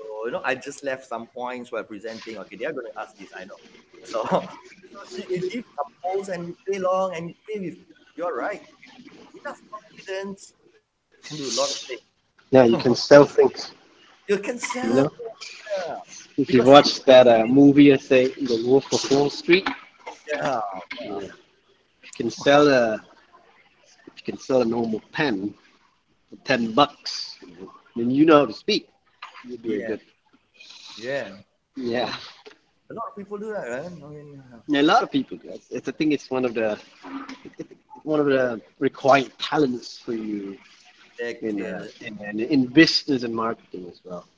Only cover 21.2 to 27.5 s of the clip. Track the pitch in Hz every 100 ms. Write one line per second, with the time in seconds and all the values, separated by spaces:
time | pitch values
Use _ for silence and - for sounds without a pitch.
21.2 | 95 - _ _ _ _ _ _ - -
22.2 | 117 - 147 143 147 131 117 107 - _
23.2 | _ _ _ _ _ _ _ _ - -
24.2 | - - - 131 113 117 117 107 - -
25.2 | 147 98 104 - _ _ _ _ _ _
26.2 | _ 104 - 127 113 113 143 - - -
27.2 | - - -